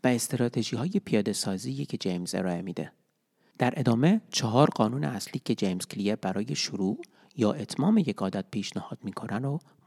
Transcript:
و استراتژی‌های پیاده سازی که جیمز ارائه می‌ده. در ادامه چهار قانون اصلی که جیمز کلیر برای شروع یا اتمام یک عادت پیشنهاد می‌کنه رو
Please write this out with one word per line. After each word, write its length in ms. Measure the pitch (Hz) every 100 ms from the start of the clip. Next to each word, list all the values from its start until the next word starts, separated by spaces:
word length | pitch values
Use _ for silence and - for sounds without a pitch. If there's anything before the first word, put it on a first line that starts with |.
و 40 | 127
استراتژی‌های 800 | 120 - 120 120 - 110 117 160
پیاده 420 | 202 - 113 101
سازی 540 | 101 - 92 123 135 143
که 100 | 107
جیمز 380 | 98 90 90
ارائه 280 | 95 92 87
می‌ده. 300 | 92 87 78 _ _ _ _ _ _ -
در 160 | 127 135
ادامه 440 | 123 117 151 220 -
چهار 400 | - 113 117 147
قانون 340 | - 110 131
اصلی 360 | 147 110 - 127
که 100 | -
جیمز 320 | 113 98 92 -
کلیر 300 | - 101 107
برای 380 | 95 95 110
شروع 480 | 147 - 95 95 113 - _ _ -
یا 160 | 107
اتمام 460 | - - - 160 220
یک 180 | 151 101
عادت 340 | 95 98 -
پیشنهاد 480 | 104 98 98 - 117
می‌کنه 360 | 104 - 113 104
رو 220 | 135 147 _ _